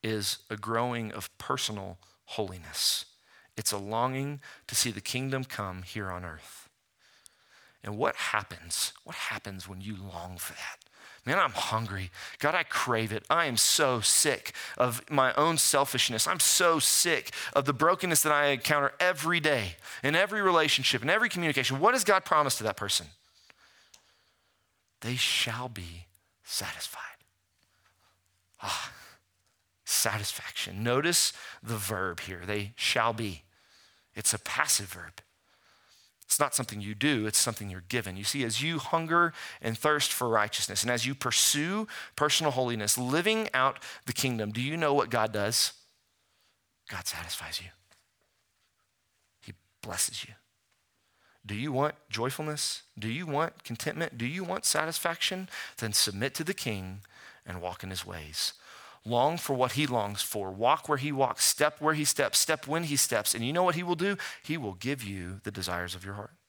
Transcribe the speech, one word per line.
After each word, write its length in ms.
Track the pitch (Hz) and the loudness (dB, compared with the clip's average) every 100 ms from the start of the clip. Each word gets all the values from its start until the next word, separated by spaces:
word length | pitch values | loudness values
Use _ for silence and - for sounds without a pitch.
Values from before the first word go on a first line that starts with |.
is 360 | 110 107 98 - _ | -2 -2 -2 -4 _
a 60 | 107 | -10
growing 560 | 107 113 123 120 110 | -2 0 0 -2 -6
of 240 | - - _ | -8 -12 _
personal 600 | - 131 - 104 95 90 _ _ | -4 -4 -2 -6 -10 -14 _ _
holiness. 800 | - - 98 90 80 - - - - _ _ - _ - | -10 -6 -6 -6 -10 -2 0 0 -6 _ _ -20 _ -6
It's 140 | - | -4
a 80 | 101 | -4
longing 600 | 101 113 127 131 139 143 - - - | -4 -2 0 -2 -6 -8 -14 -20 -4
to 80 | |
see 160 | - 123 | 0 0
the 120 | 110 | -2
kingdom 420 | - 127 135 135 | -6 -4 -4 -4
come 380 | 127 - 98 92 | -6 -6 -6 -8
here 280 | 92 107 98 | -10 -8 -6
on 140 | 90 | -8
earth. 440 | 87 78 - - - _ _ _ _ _ - _ _ - - _ | -10 -14 -18 -20 -20 _ _ _ _ _ -20 _ _ -20 -20 _
And 140 | 101 104 | -10 -2
what 180 | 120 - | -2 -2
happens? 800 | - 107 101 - 85 - - - | -2 -2 -4 -14 -6 -4 -4 -6
What 100 | - | -14
happens 540 | - - - - 95 95 | -8 -6 -8 -10 -12 -12
when 120 | 95 | -12
you 160 | 98 101 | -10 -10
long 420 | 98 87 90 87 | -10 -10 -10 -10
for 160 | - | -12
that? 320 | - - - _ - - - | -10 -12 -12 _ -20 -20 -10
"Man, 140 | - 180 | 0 2
I'm 140 | 156 | 2
hungry. 580 | - - 110 113 101 92 - - - | 0 -2 -2 -2 -6 -8 -10 -14 0
God, 160 | 147 175 | 2 2
I 80 | |
crave 480 | 160 - 127 113 110 | 0 0 2 2 2
it. 120 | 107 - | -4 2
I 140 | 165 | 4
am 140 | 160 117 | 4 4
so 420 | - - 143 120 | 4 6 4 4
sick 540 | 104 - 151 127 - - - - | 4 6 4 2 -4 -10 -10 0
of 320 | 123 113 - | 0 0 0
my 260 | 143 127 | 4 6
own 240 | - 156 160 | 6 4 4
selfishness. 680 | - 139 143 123 - 110 - | 4 4 4 2 0 2 0
I'm 140 | 180 | 4
so 400 | - - 175 156 | 4 6 6 6
sick 500 | - - 175 151 - - - | 4 4 4 2 -2 -8 0
of 120 | - | 2
the 100 | 135 | 2
brokenness 480 | 131 160 185 185 156 | 4 4 4 4 4
that 100 | 156 | 4
I 140 | 147 143 | 4 4
encounter 480 | 135 - 147 139 - | 2 2 4 2 2
every 400 | 180 165 156 170 | 0 2 0 2
day 360 | 151 135 95 82 - - | 4 2 0 -8 -14 -2
in 140 | 135 160 | 2 4
every 260 | 196 214 | 2 2
relationship, 600 | 196 170 156 - 131 120 | 4 6 4 2 2 2
in 80 | 131 | 2
every 180 | 202 233 | 2 2
communication." 500 | 180 165 135 127 135 | 0 0 2 0 4
What 140 | 196 | 4
does 100 | 254 | 4
God 220 | 185 190 | 4 4
promise 320 | - 151 143 - | 6 4 4 2
to 80 | |
that 140 | 107 - | -2 -2
person? 300 | 101 - 78 - _ _ _ - _ _ _ - _ _ _ _ _ _ _ _ _ _ | -2 -2 -2 -20 _ _ _ -20 _ _ _ -20 _ _ _ _ _ _ _ _ _ _
They 160 | 110 127 | -6 -2
shall 520 | - - - 113 127 | 0 2 0 -2 -6
be 380 | 104 85 85 - _ _ _ | -8 -10 -14 -18 _ _ _
satisfied. 580 | - - - - - - - - _ _ _ _ _ _ _ _ _ _ _ _ _ _ | -8 -6 -6 -8 -10 -10 -14 -16 _ _ _ _ _ _ _ _ _ _ _ _ _ _
Ah, 280 | 98 - - - - - _ _ _ _ _ _ | -6 -4 -6 -12 -20 -20 _ _ _ _ _ _
satisfaction. 1000 | - - 110 104 101 - - - - 92 | 0 2 2 0 -4 -6 -10 -8 -6 -2
Notice 520 | 117 127 160 170 - - - - | 2 2 4 4 2 -2 -16 -14
the 140 | 110 113 | -6 -6
verb 440 | 98 101 95 85 | -4 -2 -2 -4
here. 260 | - 90 90 | -10 -10 -4
They 260 | 104 101 | -4 -4
shall 380 | - - 123 117 | -4 0 2 2
be. 300 | 110 107 80 _ _ _ _ _ _ _ | 0 -6 -8 _ _ _ _ _ _ _
It's 180 | - - | -4 -2
a 60 | 107 | -2
passive 480 | - - 151 - 101 | -2 -2 2 0 -2
verb. 340 | 90 - - _ _ _ _ _ _ _ _ _ _ | -12 -16 -18 _ _ _ _ _ _ _ _ _ _
It's 180 | - - | -2 0
not 140 | 143 | 2
something 260 | - 120 104 | 0 -4 -6
you 140 | 101 | -6
do, 320 | 104 143 131 107 | 0 2 2 2
it's 100 | - | 2
something 320 | - 110 101 | 2 -2 -8
you're 140 | 92 | -10
given. 340 | 90 120 101 92 | -4 -4 -2 -4
You 80 | |
see, 200 | 101 143 | -4 -2
as 180 | 120 110 | -2 0
you 160 | 151 160 | -2 -2
hunger 560 | - 165 165 170 170 - - - | 0 -2 2 4 4 0 -14 -6
and 160 | - 113 | -6 0
thirst 340 | 151 147 - | 2 2 2
for 160 | - 123 | 0 2
righteousness, 540 | 110 104 - - 101 | 4 2 0 -2 0
and 100 | 120 | 0
as 140 | 120 | 0
you 100 | 123 | -2
pursue 720 | 139 127 - - 147 160 208 214 - - - | -2 0 4 4 2 0 -2 -4 -10 -12 0
personal 360 | 147 - 160 | 2 4 2
holiness, 440 | 127 123 117 104 - | 2 0 0 0 0
living 540 | 123 151 190 220 220 | 2 2 2 0 2
out 280 | 131 135 - - - - | 2 2 0 -14 -12 -8
the 80 | |
kingdom, 380 | - 131 117 107 | -2 0 0 -2
do 100 | 107 | -2
you 120 | 135 | -4
know 200 | 165 151 | 0 4
what 160 | 139 117 | 4 2
God 220 | 117 110 | 2 0
does? 420 | 107 101 117 - - _ _ _ _ _ _ _ _ _ _ - | 0 0 2 0 -2 _ _ _ _ _ _ _ _ _ _ -14
God 180 | 98 - | -8 -8
satisfies 540 | - 82 - - - | -8 -8 -10 -8 -10
you. 80 | 90 _ _ _ _ _ _ _ _ _ _ _ _ _ _ _ _ _ | -10 _ _ _ _ _ _ _ _ _ _ _ _ _ _ _ _ _
He 100 | - 92 _ _ | -20 -20 _ _
blesses 420 | 110 - - - | -10 -4 -2 -4
you. 80 | - - _ _ _ _ _ _ _ _ _ _ 101 | -12 -16 _ _ _ _ _ _ _ _ _ _ -8
Do 80 | |
you 180 | 104 143 | -4 -2
want 220 | 131 147 - _ | 0 0 -2 _
joyfulness? 760 | 113 123 135 156 151 - - _ - | -4 -2 -2 -6 -4 -4 -6 _ -8
Do 80 | 107 | -6
you 200 | 127 170 | -6 -2
want 380 | 143 165 - | -2 -2 -4
contentment? 520 | - 117 156 151 165 120 | -12 -6 -4 -4 -6 -4
Do 80 | |
you 200 | 123 175 | -6 -4
want 200 | 180 190 | -6 -2
satisfaction? 840 | - 156 160 165 170 165 - 185 190 - - - | 0 0 0 -4 -4 -2 -4 -4 -8 -12 -12 -6
Then 160 | 113 | 0
submit 420 | 101 - 98 131 - | 2 0 0 -4 -2
to 60 | |
the 120 | 160 | -6
King 480 | 202 117 101 95 98 101 - - - | -4 -4 -6 -8 -12 -16 -20 -20 -18
and 160 | - 90 | -12 -8
walk 220 | 90 87 | -6 -8
in 80 | 95 | -8
his 160 | 92 95 | -8 -10
ways. 480 | 87 76 80 - - - - - - | -12 -10 -4 -4 -6 -20 -20 -20 -14
Long 320 | 110 120 139 170 | 0 4 4 2
for 160 | - | -2
what 200 | 131 127 | 2 2
he 140 | 139 147 | 2 0
longs 360 | 123 101 101 | 0 0 -4
for. 280 | - 110 95 | -4 -4 -6
Walk 380 | 95 120 156 - | 0 2 2 2
where 80 | 143 | -2
he 160 | 147 | 0
walks. 320 | 139 127 - | 0 0 2
Step 380 | - - 147 - | 2 4 2 2
where 100 | 151 | 0
he 140 | 151 143 | 2 0
steps. 320 | - 135 - | 2 2 2
Step 280 | - 156 - | 2 0 0
when 180 | 160 | -2
he 120 | 165 139 | 0 0
steps. 380 | - 113 107 | 2 0 0
And 100 | - | -2
you 80 | 117 | 0
know 100 | 165 | 2
what 120 | 180 | 2
he 80 | 165 | 2
will 120 | 180 | -2
do? 220 | 165 190 196 - - | 0 0 -2 -6 -12
He 140 | - 160 | -6 -4
will 160 | 113 | -4
give 300 | 92 117 139 | -4 -4 -4
you 400 | 104 98 87 98 | -4 -8 -8 -8
the 60 | 104 | -8
desires 440 | 98 90 90 90 | -6 -4 -4 -4
of 80 | 90 | -8
your 120 | 98 | -10
heart. 180 | 101 107 _ | -10 -12 _